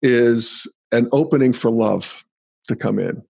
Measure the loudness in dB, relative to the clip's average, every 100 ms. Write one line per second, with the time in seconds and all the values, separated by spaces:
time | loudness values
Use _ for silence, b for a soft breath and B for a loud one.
0 | 2 4 4 2 -2 -8 -12 _ _ 0
1 | 2 2 2 2 2 0 -2 0 0 -2
2 | -6 -14 _ _ _ _ -8 -6 -4 -4
3 | -4 -8 -14